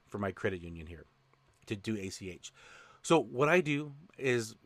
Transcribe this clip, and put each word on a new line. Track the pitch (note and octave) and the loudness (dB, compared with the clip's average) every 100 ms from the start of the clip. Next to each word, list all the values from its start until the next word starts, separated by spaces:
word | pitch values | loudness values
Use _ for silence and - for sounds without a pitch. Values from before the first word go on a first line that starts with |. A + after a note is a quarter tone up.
| _ | _
for | G#2 | -4
my | G2+ | -4
credit | F#2 G#2+ F#2 | -2 -4 -4
union | E2+ E2+ D#2+ | -8 -12 -14
here | E2 - _ _ _ _ _ - | -16 -20 _ _ _ _ _ -8
to | G#2+ | -6
do | A2+ G#2+ | -4 -4
A | F#2+ | -6
C | - F#2+ | -8 -12
H. | F2 - - - - - - - | -12 -16 -20 -20 -20 -20 -14 4
So | E3 | 4
what | A2 B2 D3 | 4 2 4
I | F3+ | 6
do | D3+ C#3+ D3+ C#3+ E3+ - | 4 -2 -4 -12 -20 -4
is, | C3+ B2 A2 - | 2 2 0 -10